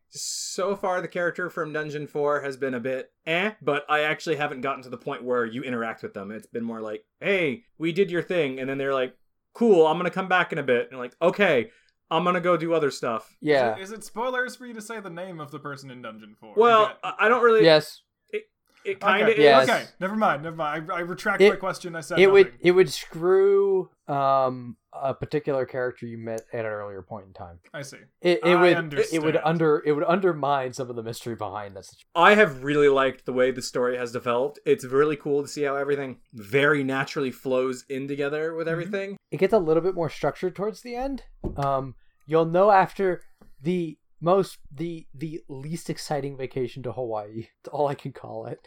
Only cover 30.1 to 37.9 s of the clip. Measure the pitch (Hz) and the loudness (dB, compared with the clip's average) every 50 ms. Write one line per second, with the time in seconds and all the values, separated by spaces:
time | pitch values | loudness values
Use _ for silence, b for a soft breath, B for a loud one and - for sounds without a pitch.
30.1 | 170 202 190 180 160 147 135 143 143 135 131 127 120 139 127 120 120 117 110 117 | 0 2 2 0 0 0 -2 -2 0 -2 -2 -4 -6 -8 -10 -8 -8 -10 -8 -10
31.1 | 113 - - 120 113 - 107 98 98 107 101 98 95 95 - - - _ _ _ | -10 -10 -8 -10 -8 -8 -8 -8 -8 -10 -12 -12 -14 -18 -18 -20 -20 _ _ _
32.1 | - 170 175 202 208 214 214 160 135 127 131 147 147 147 147 139 135 135 135 135 | 2 6 6 8 8 6 6 2 2 -6 -4 0 2 4 6 6 6 4 2 0
33.1 | 127 - - 135 123 127 127 131 123 127 - - - 131 123 123 127 123 123 117 | -2 -4 -8 -4 0 2 2 2 0 -2 -8 -6 -4 -2 -2 -2 -2 -4 -6 -6
34.1 | 120 120 - 123 117 123 139 143 - - - 156 139 - 131 123 131 139 151 156 | -6 -6 -2 0 0 0 0 -2 -4 -4 0 0 0 0 0 0 2 2 2 2
35.1 | 151 147 - 151 143 143 139 - - 151 143 139 139 143 139 143 143 139 135 131 | 0 -4 -4 -2 -2 -2 -2 -4 -6 -4 -4 -2 -2 -2 -2 -2 -2 -4 -4 -8
36.1 | 120 - _ _ - 113 101 98 117 143 143 147 156 143 135 131 135 135 139 - | -10 -14 _ _ -20 -18 -6 0 2 4 4 4 4 2 0 -2 -2 -2 -4 -4
37.1 | - 160 139 127 120 - - 131 127 127 127 131 127 127 - - | -4 -4 -4 -4 -6 -6 -4 -2 0 0 0 -2 -4 -6 -10 -10